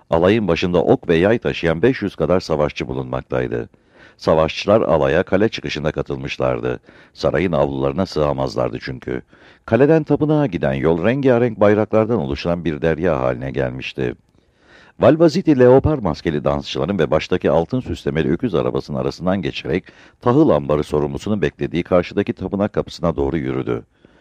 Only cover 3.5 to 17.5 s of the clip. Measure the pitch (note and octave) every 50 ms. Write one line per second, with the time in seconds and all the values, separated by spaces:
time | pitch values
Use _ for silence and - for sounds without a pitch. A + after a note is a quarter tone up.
3.5 | A#1 A#1 A1+ - _ _ _ _ _ - - - _ _ - G2 E2 D#2+ D#2+ D#2+
4.5 | - - - G2 G#2 A2+ - - E2 D#2 C#2 C2+ D2+ F2 - - G2 F#2+ G#2+ A2
5.5 | - - - C#2+ - D2+ C#2+ D#2 - D2 C#2 - C#2+ C2 C2 B1 - - C2 B1+
6.5 | B1 A#1 A#1 B1 B1 - - - - - - _ _ - - C#2 B1 D2+ F#2 F#2
7.5 | D#2+ C#2 C#2+ C#2 C#2 C2 C2+ C#2 C2+ F2+ F#2+ - - D#2 D2 D2 C2+ C2 C2+ A#1+
8.5 | A1 B1 B1 B1 A#1+ B1 - C2+ C2 A#1+ - C2 B1+ A#1 - _ _ _ - -
9.5 | - _ _ - A2+ A#2 C#3+ C#3+ D#3+ D#3+ D3 - C#3+ - D3+ D3 D#3 D3+ C#3+ G#2+
10.5 | E2+ D2+ C#2+ C2+ C2+ C2+ C2 D#2+ E2+ E2 F2 A2+ C3 C#3+ C3 C3+ A#2+ A#2 B2 A#2+
11.5 | - F#2 G#2 G#2 G#2+ G#2+ G#2+ - G#2+ A2 A2 G#2+ A#2+ F#2+ C#2 C2+ C#2+ - - F2
12.5 | E2+ F2+ D#2 E2 D2+ C#2+ D#2+ E2 D#2 D2+ F2+ F2 D2+ B1+ C2 B1+ B1+ A#1+ C2 C2+
13.5 | B1 C2+ C2 B1 B1+ B1+ - - - C#2 C2 A#1+ A1 - _ _ _ _ _ _
14.5 | _ _ _ _ - - - - _ - G2 B2 D#3+ D#3 E3+ D#3+ - - - D#3+
15.5 | C#3+ B2+ B2 B2 C3 C3+ - D3+ D#3 C3 G#2 E2+ C#2+ - - F2 D2+ C#2+ B1 C#2
16.5 | D2 C#2+ C#2 - - C2 C2+ F2 G2+ F2 D2+ B1+ D2+ D#2 - - F2+ F2+ - E2+